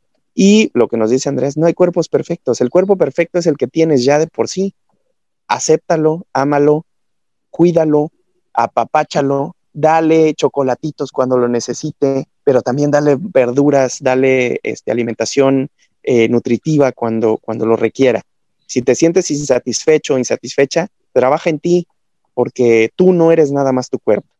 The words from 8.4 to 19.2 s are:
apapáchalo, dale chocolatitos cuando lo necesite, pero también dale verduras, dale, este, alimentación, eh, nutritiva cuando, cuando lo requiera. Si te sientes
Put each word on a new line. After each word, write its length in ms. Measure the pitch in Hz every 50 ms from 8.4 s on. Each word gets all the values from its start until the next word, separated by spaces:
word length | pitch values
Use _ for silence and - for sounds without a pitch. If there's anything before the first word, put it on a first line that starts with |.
| _ _ -
apapáchalo, 1000 | 113 117 113 - - 113 - - 156 151 - - 165 139 135 139 139 139 170 - _ _ _ _
dale 600 | 147 143 156 160 165 160 156 160 160 160 156 147
chocolatitos 760 | - - 131 - 139 139 131 123 - - 156 - - 147 131
cuando 260 | - - 131 127 131 123
lo 100 | 120 120
necesite, 800 | 120 117 113 - 120 - - 156 - _ - 135 135 135 - - _ _ _
pero 180 | - 131 123
también 300 | 107 127 120 143 147 147
dale 260 | 143 147 147 147 143 127
verduras, 800 | 175 104 - 135 127 120 120 135 143 147 143 139 131 127 - -
dale, 580 | 135 131 127 131 131 135 131 131 123 120 - -
este, 300 | - 113 113 - - -
alimentación, 800 | 123 120 117 120 113 - 113 - - 143 135 135 135 135 131 147 - _ _ _ _ _ -
eh, 260 | 135 131 117 113 113
nutritiva 600 | 123 120 - - 120 113 - 160 156 147 139 131
cuando, 460 | 120 - 120 113 113 113 113 110 107 -
cuando 280 | _ - 113 117 117
lo 100 | 113 113
requiera. 460 | 110 - 113 - - 131 127 113 107 - _ _ _ _ _ _ _ _ -
Si 160 | - 131 120
te 100 | - 123
sientes 380 | - - 165 175 190